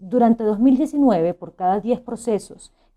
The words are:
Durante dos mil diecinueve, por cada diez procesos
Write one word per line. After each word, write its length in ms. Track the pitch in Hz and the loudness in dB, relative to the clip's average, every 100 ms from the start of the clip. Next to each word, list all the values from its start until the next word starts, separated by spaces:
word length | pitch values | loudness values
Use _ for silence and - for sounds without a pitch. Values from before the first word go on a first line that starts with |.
Durante 420 | 190 240 233 226 | -4 2 2 2
dos 160 | 214 208 | 0 2
mil 160 | 254 254 | 2 2
diecinueve, 580 | 302 294 277 190 165 | 0 0 2 2 0
por 220 | 175 175 - | -4 -12 -6
cada 240 | 180 202 | -2 -2
diez 220 | 208 247 | -2 -4
procesos 720 | 247 233 240 208 - - - _ _ | -6 -10 -4 -6 -6 -18 -20 _ _